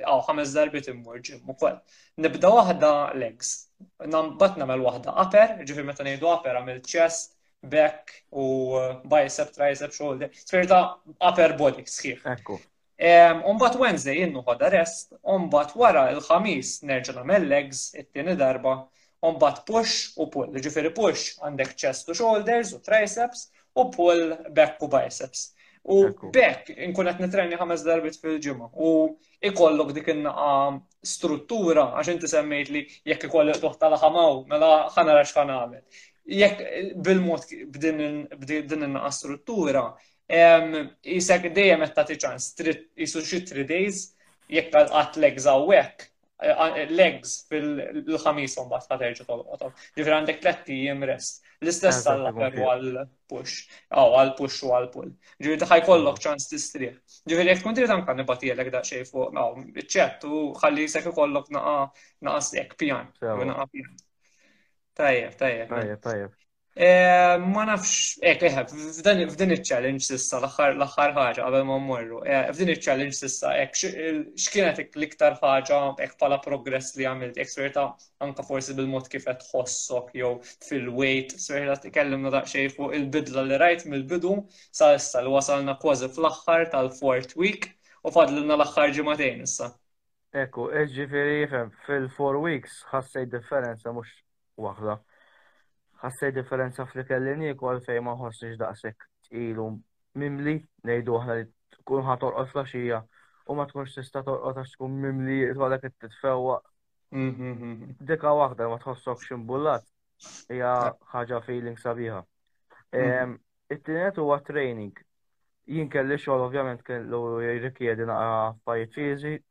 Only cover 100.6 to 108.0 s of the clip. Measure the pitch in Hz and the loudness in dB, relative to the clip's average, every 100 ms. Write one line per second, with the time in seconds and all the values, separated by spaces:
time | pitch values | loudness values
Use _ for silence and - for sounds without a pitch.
100.6 | 156 _ 117 120 120 117 123 113 113 _ | -8 _ -6 -4 -2 -4 -2 -6 -8 _
101.6 | _ _ - 135 135 127 131 123 135 143 | _ _ -6 -4 -2 -2 -4 -4 -6 -6
102.6 | 131 123 120 113 113 _ _ _ - 147 | -8 -6 -6 -6 -8 _ _ _ -10 -8
103.6 | 143 139 135 139 127 139 135 131 127 131 | -8 -10 -14 -14 -12 -10 -8 -6 -6 -8
104.6 | 131 - 131 135 135 135 131 135 127 131 | -12 -12 -10 -6 -6 -4 -4 -2 -2 0
105.6 | 131 131 131 - 113 - 135 127 131 120 | -2 -2 -6 -16 -20 -6 -2 -2 -2 -4
106.6 | - _ _ _ _ 135 131 127 127 120 | -8 _ _ _ _ -6 -6 -6 -10 -12
107.6 | 120 113 - - | -12 -14 -16 -12